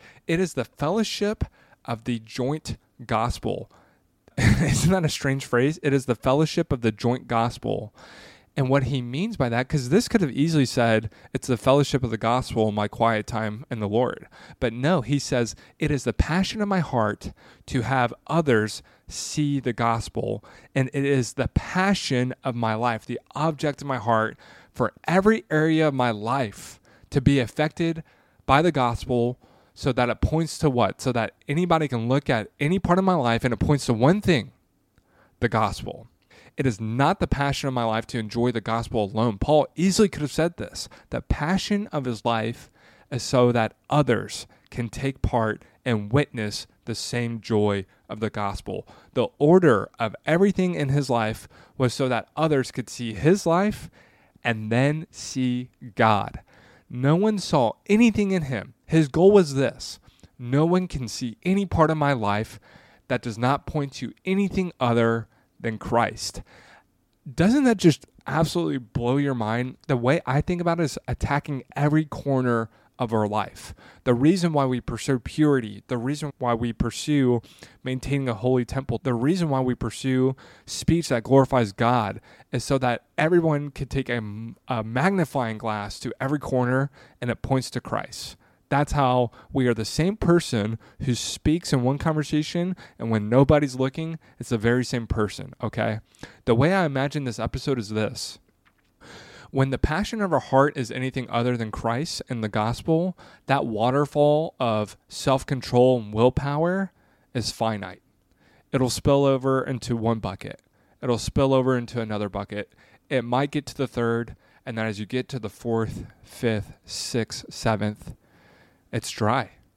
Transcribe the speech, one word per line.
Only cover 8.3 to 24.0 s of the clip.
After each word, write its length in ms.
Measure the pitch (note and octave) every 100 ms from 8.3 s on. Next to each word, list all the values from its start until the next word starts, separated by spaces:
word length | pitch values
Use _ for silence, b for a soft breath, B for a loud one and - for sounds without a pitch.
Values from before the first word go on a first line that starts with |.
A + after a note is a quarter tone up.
| B B -
And 120 | C3
what 140 | C#3
he 180 | C3+ C#3
means 340 | A#2+ C3 G#3+ G#3
by 140 | B2
that, 180 | A#2 C3
'cause 220 | D3+ B2
this 180 | F#3 -
could 140 | A3
have 80 | D#3
easily 340 | - D#3+ D#3+
said, 460 | B2+ - A#2 A2 A2 B B
"It's 120 | - -
the 120 | A#2+
fellowship 440 | - C#3+ C#3 C3+
of 80 | B2
the 60 | A2
gospel 540 | A2+ B2 - A2+ G#2+
in 40 |
my 140 | G#2 G#2
quiet 380 | - A#2 A2 G#2+
time 400 | A2+ A2 G#2+ D3
in 100 | A#2
the 80 | G2+
Lord." 400 | A2 B2+ - - B B B
But 120 | B2
no, 300 | A2+ C#3+ F3+
he 160 | A2 C#3+
says, 360 | - B2+ A2+ - B B
"It 120 | D3+
is 140 | C#3+
the 100 | B2
passion 480 | - - E3+ F#3+ G#3+
of 60 | G3+
my 120 | F#3+
heart 520 | D3+ B2+ G#2 G#2 - - B B -
to 160 | -
have 320 | A2 C3+ A#2+ - -
others 560 | D#3+ D3+ A2+ G#2+ - - b b
see 520 | - - - D3 C#3
the 140 | B2+
gospel. 680 | A2+ A#2 A#2 - - A2 G#2+ B B B
And 140 | C#3 C3
it 100 | C#3
is 300 | C#3 C#3 A#2
the 140 | - B2
passion 840 | - - F3+ F#3+ G3 - B2+ B2+ -
of 140 | C3+ A#2+
my 180 | A2+
life, 300 | A2 A#2+ A2
the 160 | - A#2+ _
object 480 | C3+ D#3+ C#3+ D3+ C3+
of 40 | C#3+
my 120 |
heart, 400 | B2+